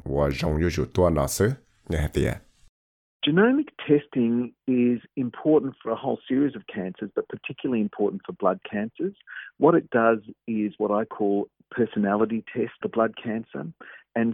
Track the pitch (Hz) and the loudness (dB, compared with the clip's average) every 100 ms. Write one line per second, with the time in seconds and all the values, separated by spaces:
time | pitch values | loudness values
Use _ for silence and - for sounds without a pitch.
0 | - 69 71 67 82 78 87 78 65 - | -4 0 0 0 -2 0 0 -2 -2 2
1 | 87 76 69 - 104 135 _ _ - 78 | 2 4 0 0 0 0 _ _ -6 -2
2 | 73 - 58 - _ _ - _ _ _ | 0 0 -2 -2 _ _ -20 _ _ _
3 | _ - 147 165 233 277 - - - 147 | _ -6 0 4 4 2 -2 -8 2 2
4 | - 131 117 120 123 _ - 127 120 120 | 2 -2 0 0 -4 _ -2 2 2 0
5 | - - 123 - 156 151 131 - 113 110 | -6 -6 -6 -2 2 4 2 -8 -8 -4
6 | 135 113 - 131 143 117 - - 92 - | -4 -4 -2 0 0 -2 -12 -8 -8 -8
7 | 107 - - - - - 139 117 104 - | -6 -6 -6 -10 -12 -8 -2 0 -2 0
8 | 104 95 - 90 95 95 - 104 110 - | -2 -2 -12 -2 -2 -2 -6 -6 -6 -6
9 | 190 - - - - - 147 170 - 120 | -8 -8 -18 -18 -14 2 4 4 2 4
10 | 113 110 104 - - 110 104 - 104 104 | 4 4 -2 -16 -6 -2 -2 -2 0 0
11 | 110 - 104 101 - _ _ - 113 107 | -2 -2 0 0 -2 _ _ -2 -2 0
12 | 101 104 110 113 - 123 117 - 101 113 | 2 2 2 -2 -6 -6 -6 -4 -6 0
13 | 113 - 120 110 110 139 165 - - - | -2 -2 -6 -6 -8 -12 -12 -14 -20 -20
14 | _ 120 113 | _ -2 -2